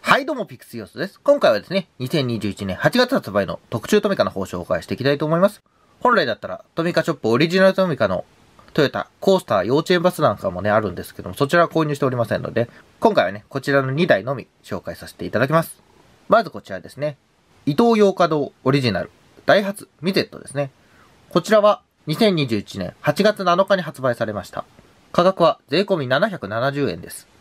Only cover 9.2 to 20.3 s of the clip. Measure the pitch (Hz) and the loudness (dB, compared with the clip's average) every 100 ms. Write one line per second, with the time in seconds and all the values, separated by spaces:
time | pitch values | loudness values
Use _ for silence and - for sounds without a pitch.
9.2 | - 185 - 104 92 139 160 180 175 - | 2 2 2 0 2 0 2 2 2 2
10.2 | 143 98 98 90 101 107 107 85 87 - | 0 0 -4 -4 0 2 0 -6 -12 -12
11.2 | 87 92 135 175 165 160 151 143 135 123 | -12 -4 0 2 2 0 -2 0 -2 0
12.2 | 113 98 - - 117 - _ _ 226 185 | -2 -2 -2 -4 -4 -8 _ _ 2 4
13.2 | 92 104 _ 139 135 139 131 135 180 104 | 0 -2 _ -8 0 0 0 -2 2 2
14.2 | 110 135 - _ - 95 - 85 - - | 0 -8 -10 _ -10 -10 -10 -14 -16 -10
15.2 | 87 - - 160 165 - _ _ _ _ | -6 -2 0 0 -2 -12 _ _ _ _
16.2 | _ 226 175 104 - 92 95 - 147 143 | _ 2 2 -10 -12 -14 -12 -8 -8 -8
17.2 | _ _ _ _ - 143 233 220 202 190 | _ _ _ _ -4 2 4 6 4 4
18.2 | 170 156 139 _ 127 143 123 90 85 _ | 0 0 -4 _ 0 2 0 -2 -6 _
19.2 | _ - - 185 196 202 - _ 165 190 | _ -8 2 2 2 -8 -14 _ -2 -2
20.2 | 113 | -2